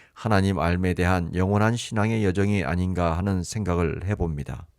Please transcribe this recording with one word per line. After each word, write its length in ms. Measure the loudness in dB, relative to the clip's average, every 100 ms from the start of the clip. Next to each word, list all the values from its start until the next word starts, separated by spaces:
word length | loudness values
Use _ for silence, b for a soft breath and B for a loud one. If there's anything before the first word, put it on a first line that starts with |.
| B
하나님 460 | -8 0 2 2 2
알에 360 | 0 2 0
대한 380 | 2 2 2 0 0
영원한 400 | 2 2 2 0
신앙의 480 | -4 -2 0 2
여정이 400 | 0 2 2 0
아닌가 520 | 0 0 0 0 0 0
하는 280 | 0 -2
생각을 640 | -2 -4 0 0 0 -2 -4
해봅니다. 600 | -2 -2 -4 -6 -10 -14